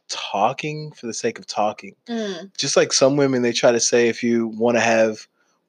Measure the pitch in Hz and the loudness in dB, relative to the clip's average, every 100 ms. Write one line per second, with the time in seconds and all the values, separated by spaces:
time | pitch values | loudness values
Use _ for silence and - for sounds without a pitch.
0 | _ - - 98 110 143 156 151 151 - | _ -12 -6 0 0 0 -8 -10 -12 -12
1 | 117 107 120 113 95 - 107 104 98 98 | -12 -6 -6 -6 -10 -4 -4 -4 -18 _
2 | - 233 208 175 196 - 139 185 156 - | -10 -8 -6 -10 -12 -8 0 2 2 4
3 | 135 143 135 131 120 113 127 151 - 120 | 4 4 2 2 0 2 2 2 2 2
4 | 120 113 120 117 113 110 120 117 113 113 | 2 0 0 0 -2 0 0 2 2 2
5 | 110 110 - _ _ _ | 2 -2 -16 _ _ _